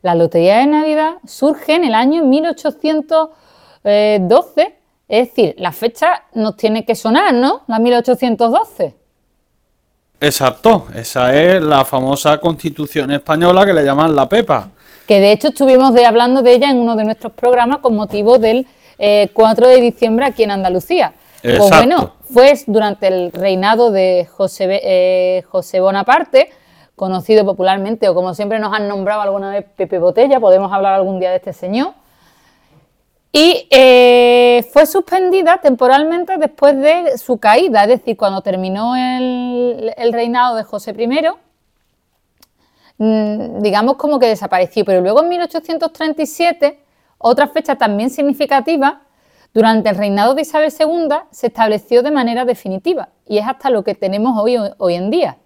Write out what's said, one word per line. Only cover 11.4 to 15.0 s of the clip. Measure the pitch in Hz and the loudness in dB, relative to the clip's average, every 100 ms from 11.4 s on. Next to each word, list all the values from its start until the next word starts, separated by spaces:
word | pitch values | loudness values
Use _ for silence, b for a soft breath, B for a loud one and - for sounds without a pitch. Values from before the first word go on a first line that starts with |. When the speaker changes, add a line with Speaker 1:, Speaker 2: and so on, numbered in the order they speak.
| 170 190 | 2 2
Speaker 2:
la | 156 143 135 | 2 0 0
famosa | 135 131 139 156 147 | -2 -2 -2 0 0
Constitución | 175 156 165 143 147 156 135 | -2 -4 -8 -8 -8 -6 -4
española | 143 - 156 175 185 | -6 -4 0 2 4
que | 202 | 4
le | 170 | 2
llaman | 139 139 160 | 0 2 2
la | 147 131 | 2 0
Pepa. | 214 202 135 98 _ b b | 0 0 -4 -4 _ b b